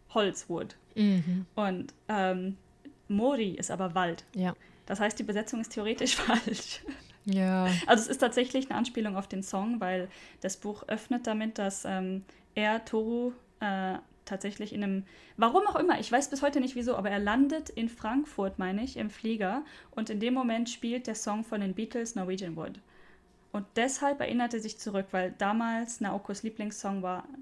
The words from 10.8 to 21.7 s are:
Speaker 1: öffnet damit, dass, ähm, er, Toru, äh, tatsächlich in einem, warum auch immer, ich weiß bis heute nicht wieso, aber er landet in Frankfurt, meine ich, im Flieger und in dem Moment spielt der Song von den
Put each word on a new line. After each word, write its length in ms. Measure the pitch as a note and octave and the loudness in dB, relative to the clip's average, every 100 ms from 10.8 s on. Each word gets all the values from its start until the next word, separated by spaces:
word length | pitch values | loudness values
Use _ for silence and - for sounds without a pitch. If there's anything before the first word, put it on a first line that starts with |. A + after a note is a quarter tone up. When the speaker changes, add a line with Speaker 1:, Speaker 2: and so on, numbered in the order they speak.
| - | -4
Speaker 1:
öffnet 380 | A3 - A#3+ A#3+ | -6 -2 -2 0
damit, 320 | G#3+ A3 A3 | -2 -2 -2
dass, 260 | G3 G3 | -2 -2
ähm, 400 | G3 F#3+ F#3 F#3+ - - _ | -4 -2 -2 -4 -8 -20 _
er, 280 | - G#3+ A3+ A3+ | 0 2 2 0
Toru, 460 | A3 A3 A#3+ B3 B3 - _ | 0 2 0 0 -4 -14 _
äh, 380 | G#3 F#3+ F#3+ F#3 - - | -2 0 0 -4 -8 -20
tatsächlich 480 | - G3 G3+ G3+ G#3+ | -8 -6 -4 -6 -6
in 100 | G#3 | -2
einem, 200 | G3 F#3+ F#3+ - - - | 0 0 -4 -14 -16 2
warum 300 | A3+ E4+ G#4 | 6 6 6
auch 80 | - | 4
immer, 220 | F4+ C4 | 4 4
ich 100 | - | 4
weiß 200 | B3 C#4 | 2 2
bis 100 | C#4 | 2
heute 200 | C#4+ C#4+ | 2 2
nicht 160 | C4 A#3+ | 0 0
wieso, 200 | A#3+ A#3+ | 0 0
aber 140 | G3 | 2
er 80 | G3+ | 2
landet 500 | G#3 A#3+ C#4 D#4 D#4 | 2 4 4 4 -4
in 200 | - A3+ | -4 -4
Frankfurt, 680 | - G#3+ C4 D4+ - G3 G3 | -2 -2 0 0 -2 -2 0
meine 220 | F#3 G3 | -2 -2
ich, 120 | C4 - | -4 -4
im 140 | G#3+ | -6
Flieger 540 | - A3 A3 F#3 B3 D4+ - - | -4 -4 0 0 -2 -6 -14 -10
und 180 | - A3 | -6 -4
in 120 | G#3 | -2
dem 140 | A#3 | 0
Moment 360 | C4 A#3+ A3+ A#3 | 2 2 0 -2
spielt 360 | - A#3 B3 B3 | -4 -4 -2 -4
der 80 | A3 | -4
Song 280 | G#3+ G#3+ | -2 -4
von 160 | A3 G#3+ | -2 -2
den 140 | G3 | -2